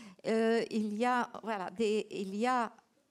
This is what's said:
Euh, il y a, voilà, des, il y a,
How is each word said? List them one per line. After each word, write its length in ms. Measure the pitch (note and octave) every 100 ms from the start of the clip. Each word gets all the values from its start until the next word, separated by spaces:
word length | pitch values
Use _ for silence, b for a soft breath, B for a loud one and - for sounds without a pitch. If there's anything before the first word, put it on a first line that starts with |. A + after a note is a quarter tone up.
| G#3+ F#3 -
Euh, 360 | A3 A3+ A#3 -
il 260 | A3 G#3+ G#3
y 100 | B3
a, 240 | B3 - -
voilà, 260 | G#3+ G#3 F3+
des, 360 | F#3 A3 G#3+ -
il 240 | - F#3+ G3+
y 120 | A#3+
a, 260 | B3+ A3+ - _ _ _